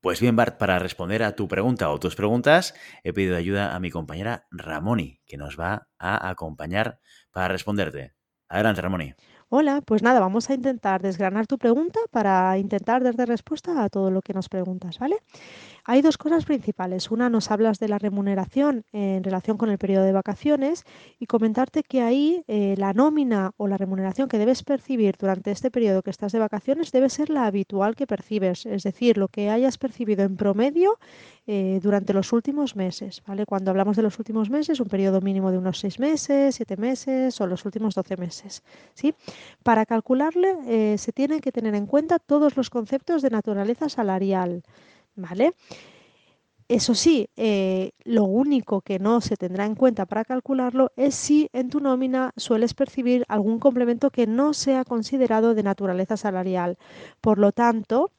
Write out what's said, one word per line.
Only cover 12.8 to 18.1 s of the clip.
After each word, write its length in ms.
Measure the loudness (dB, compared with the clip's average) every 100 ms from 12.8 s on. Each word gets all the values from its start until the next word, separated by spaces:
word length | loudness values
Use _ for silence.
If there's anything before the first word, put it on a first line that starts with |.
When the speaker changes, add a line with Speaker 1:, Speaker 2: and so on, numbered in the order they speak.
| 0 0
Speaker 2:
darte 240 | 0 0 -2
respuesta 560 | -2 -4 -8 -4 -2
a 60 | -2
todo 240 | 0 0
lo 100 | -2
que 100 | -4
nos 160 | -8 -6
preguntas, 520 | -6 -6 -8 -10 -6
¿vale? 160 | -4 -4 _ -20 -20 -20 -20 -16
Hay 180 | 2 4
dos 160 | 4 2
cosas 260 | 0 0
principales. 680 | 0 -2 -2 -6 -4 -6 -4
Una, 200 | -2 2
nos 200 | 0 0
hablas 300 | 0 2 0
de 80 | -2
la 100 | -2
remuneración 840 | -2